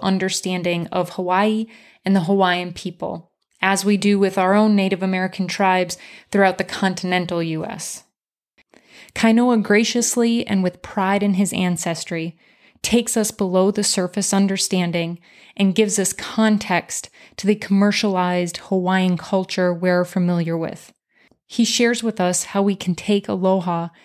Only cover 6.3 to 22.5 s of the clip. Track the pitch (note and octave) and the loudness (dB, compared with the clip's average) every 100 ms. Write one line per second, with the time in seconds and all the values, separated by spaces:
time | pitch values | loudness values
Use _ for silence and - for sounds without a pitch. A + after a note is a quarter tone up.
6.3 | G3 F#3+ F3+ F#3 - F#3+ F3 F3+ F3+ E3+ | 2 2 2 -6 -2 -2 -2 -2 -2 -2
7.3 | E3+ E3 D#3 - - - - _ _ _ | -4 -2 -4 -6 -10 -12 -14 _ _ _
8.3 | _ _ _ _ _ _ - - - A3+ | _ _ _ _ _ _ -20 -14 0 4
9.3 | A3+ B3 A3+ G3 G#3 A3+ A#3+ A#3 A#3+ A#3 | 4 4 2 2 2 2 0 -2 0 0
10.3 | A#3 - G3 F3+ F3+ - - F#3+ G3+ G3+ | 0 0 0 0 -4 -10 -4 0 2 2
11.3 | F#3 G3 - F3+ F3 E3+ E3 - E3+ E3 | 2 0 0 0 0 -4 -6 -6 -6 -6
12.3 | - _ _ _ _ - A#3 A#3 A#3 G#3 | -10 _ _ _ _ 0 0 2 -2 -2
13.3 | - F#3+ F#3 F#3+ G#3 G3+ - F3+ G3+ F#3+ | -2 0 2 2 2 -2 0 -2 -4 0
14.3 | G3 G3 F#3+ - F#3 F3 E3+ E3+ E3+ _ | 2 2 0 -2 0 0 -2 -4 -8 _
15.3 | - - - G3 F3+ G#3 G3+ F#3 - - | -20 -20 0 2 2 0 0 -2 -4 -6
16.3 | - A3 G#3 - F3 - - - _ - | 0 2 2 0 -2 -2 -12 -12 _ -20
17.3 | - G3 G#3 - G3 G#3 - G#3+ F#3 F3+ | -4 -2 0 0 2 4 2 0 0 0
18.3 | F3+ F3 - - F#3+ F3+ F#3+ F#3 F3 - | 0 -2 -6 -4 -2 2 2 2 0 0
19.3 | F#3+ F#3 - F3+ E3+ F3+ F3+ F3+ F#3 F3 | -2 -2 0 0 0 0 0 0 0 0
20.3 | F3 E3 E3 D#3+ - - _ _ _ _ | 0 -2 -4 -6 -10 -18 _ _ _ _
21.3 | _ _ - A3+ - A#3 A#3 A3+ G#3+ F3+ | _ _ 0 0 2 2 2 -4 0 0
22.3 | F3+ - | 0 -2